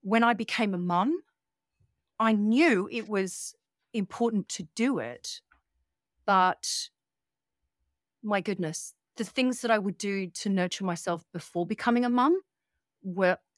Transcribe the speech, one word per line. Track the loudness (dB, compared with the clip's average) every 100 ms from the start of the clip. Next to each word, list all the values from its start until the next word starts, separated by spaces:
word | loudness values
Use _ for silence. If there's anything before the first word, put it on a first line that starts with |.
When | 2 2
I | 4
became | 2 -4 -2 -2
a | -2
mum, | 0 2 2 0 -6 _ _ _ _ _ _ _ _ _
I | 2
knew | 4 4 4 6 4 0
it | -6 -4
was | -2 -4 -6 -12 -16 _ _ _
important | -6 -6 -2 0 0 -4
to | -10 -10 -2
do | 0 0
it, | -4 -10 -14 -14 _ _ _ _ _ _ _ _ 2
but | 4 4 2 -6 -6 -8 _ _ _ _ _ _ _ _ _ _ _ _ _
my | -2 -2
goodness, | -2 -4 -4 -6 -12 -18 _ -10
the |
things | -6 0 0 0
that | 0
I | 0
would | 0 -6
do | -4 -4 -4
to | -6 -2
nurture | 0 0 -2
myself | -4 -4 -4 -6 _
before | -14 -8 -6 -4
becoming | -2 0 2 2
a |
mum | 2 2 2 -2 _ _ _ _ _
were | -10 0 2 2 _